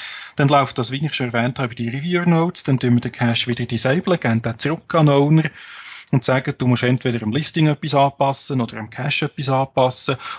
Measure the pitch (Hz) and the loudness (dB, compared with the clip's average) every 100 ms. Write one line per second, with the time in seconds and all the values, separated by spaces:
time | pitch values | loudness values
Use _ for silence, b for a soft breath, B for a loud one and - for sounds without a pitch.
0 | B B B - 139 143 131 - 113 135 | B B B 0 4 4 2 -2 -4 -4
1 | 147 - 123 117 120 120 123 120 117 135 | -4 -4 -2 0 -2 -2 -6 -4 -6 -6
2 | 165 175 175 165 170 - - 131 123 120 | -2 0 2 2 0 -2 0 0 2 2
3 | 120 - 120 117 - 117 120 117 127 156 | 0 -2 0 0 -2 -4 -4 0 0 0
4 | 190 170 120 113 117 113 143 165 - 165 | 0 0 0 0 -2 -4 -4 -4 -2 2
5 | 151 139 147 160 151 B B B B B | 4 6 6 4 2 B B B B B
6 | B 135 - 131 143 - 123 120 123 131 | B 0 2 0 -2 -2 0 2 2 0
7 | 131 117 107 127 151 170 156 147 156 139 | 0 -2 -2 -2 -2 2 2 0 0 2
8 | 139 - 139 135 - 135 113 113 107 - | 2 2 0 0 -2 -2 -2 -6 -12 -6
9 | 147 - 147 - 135 135 135 - 127 - | -4 -2 -4 -4 -2 0 0 2 2 0
10 | - 127 B | -4 -4 B